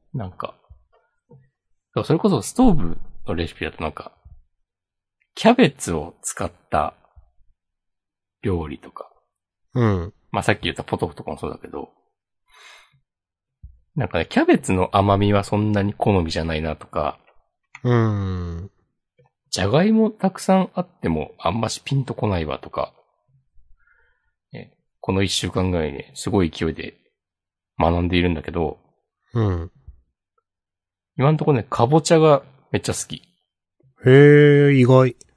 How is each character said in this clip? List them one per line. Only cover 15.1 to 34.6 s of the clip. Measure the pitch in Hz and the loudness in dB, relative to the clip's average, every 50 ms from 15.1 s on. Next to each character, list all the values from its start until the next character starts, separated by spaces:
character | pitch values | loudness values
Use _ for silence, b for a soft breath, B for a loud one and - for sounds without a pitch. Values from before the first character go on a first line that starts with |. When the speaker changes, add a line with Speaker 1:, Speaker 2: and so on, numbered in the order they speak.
| 98 | 2
Speaker 1:
み | 98 101 101 104 | 2 2 2 2
は | 101 98 | 0 0
そ | - 104 | -2 -2
ん | 104 107 107 104 | -2 0 0 0
な | 101 98 | 0 -2
に | 101 - | -2 -4
好 | - - 113 101 92 82 | -4 -2 0 0 0 0
み | 82 | -2
じ | - 87 | -4 -4
ゃ | 80 | -4
な | 82 80 | -4 -4
い | 78 | -4
な | 80 78 76 | -4 -6 -8
と | - - | -8 -12
か、 | _ - 85 76 69 - _ _ _ _ _ _ _ _ _ _ _ _ - - | _ -6 -4 -4 -4 -6 _ _ _ _ _ _ _ _ _ _ _ _ -6 -2
Speaker 2:
う | 123 120 | 0 2
ん。 | 117 113 107 104 101 98 95 92 90 87 85 85 85 98 - _ _ _ _ _ _ _ _ _ _ _ _ _ _ _ - | 2 2 0 -2 -4 -4 -6 -6 -6 -8 -8 -10 -12 -12 -16 _ _ _ _ _ _ _ _ _ _ _ _ _ _ _ -10
Speaker 1:
じ | - 90 | -6 -4
ゃ | 92 | -2
が | 101 120 160 190 | 0 0 2 2
い | 220 | 2
も | 220 220 220 208 | 2 2 2 0
た | 214 - - 190 | -2 -2 -4 -4
く | 190 - | -4 -4
さ | - - 185 | 0 2 2
ん | 190 180 - - | 2 2 -2 -6
あ | 185 | -10
っ | 175 | -10
て | _ _ - - 85 | _ _ -8 -4 -4
も | 80 78 71 - - | -2 -2 -4 -8 -12
あ | - - 82 | -6 -6 -4
ん | 98 113 | -2 -2
ま | 113 | -4
し | 110 - - - | -6 -6 -10 -8
ピ | - 139 | -4 -4
ン | 139 123 | -4 -4
と | - 117 | -4 -6
こ | - 120 104 | -4 -4 -2
な | 95 85 | -2 -2
い | 80 | -4
わ | 73 67 | -4 -8
と | - - 73 | -10 -10 -10
か、 | - 73 69 - _ _ _ _ _ _ _ _ _ _ _ _ _ - - _ - _ _ _ _ _ _ _ _ _ _ _ _ _ _ _ - | -6 -6 -8 -8 _ _ _ _ _ _ _ _ _ _ _ _ _ -20 -20 _ -20 _ _ _ _ _ _ _ _ _ _ _ _ _ _ _ -18
ね、 | 113 - - _ _ _ _ _ _ | -18 -18 -18 _ _ _ _ _ _
こ | - - | -6 -2
の | 98 95 98 | 0 0 0
一 | 92 | -2
週 | - - - 90 | -2 -4 -6 -6
間 | - - 92 92 | -4 -4 -2 -2
ぐ | 90 | -2
ら | 85 78 | -2 -4
い | 73 | -4
ね、 | 69 - - - - | -8 -10 -14 -16 -16
す | - - - | -10 -8 -2
ご | 117 101 87 | 0 0 0
い | 78 | 0
勢 | - - 85 80 | -2 -4 -6 -6
い | 76 | -6
で | - - - _ _ _ _ _ _ _ _ _ _ _ _ _ _ _ _ _ | -8 -12 -16 _ _ _ _ _ _ _ _ _ _ _ _ _ _ _ _ _
学 | - 80 82 85 87 | -2 0 0 2 0
ん | 87 | 0
で | 85 90 | 0 0
い | 87 | 0
る | 87 90 | 0 0
ん | 85 | -2
だ | 76 76 | -4 -8
け | 78 | -8
ど、 | 78 85 80 73 - _ _ _ _ _ _ _ _ _ _ _ - | -6 -4 -4 -4 -6 _ _ _ _ _ _ _ _ _ _ _ -4
Speaker 2:
う | 117 | -2
ん。 | 107 98 90 85 82 - _ _ _ - - _ _ _ _ _ _ _ _ _ _ _ _ _ _ _ _ _ _ _ _ _ _ _ - | -2 0 -2 -4 -6 -10 _ _ _ -20 -20 _ _ _ _ _ _ _ _ _ _ _ _ _ _ _ _ _ _ _ _ _ _ _ -4
Speaker 1:
今 | - 127 151 156 | 0 2 2 2
ん | |
と | 151 156 | 2 0
こ | - | 0
ね、 | 143 113 - - | 0 0 -2 -6
か | - - 117 | 0 0 2
ぼ | 131 151 165 | 2 2 2
ち | 151 - 170 | 2 4 4
ゃ | 160 | 4
が | 156 156 143 135 - - _ _ _ - | 6 6 4 4 0 -8 _ _ _ -6
め | - 107 | -6 -4
っ | |
ち | - - | -4 -4
ゃ | - | -8
好 | - - | -8 -8
き。 | - - - _ _ _ _ _ _ _ _ _ _ _ _ _ _ _ _ - | -12 -14 -18 _ _ _ _ _ _ _ _ _ _ _ _ _ _ _ _ 4
Speaker 2:
へ | 127 131 139 143 147 147 147 147 147 143 143 | 6 8 10 10 10 8 8 8 6 6 6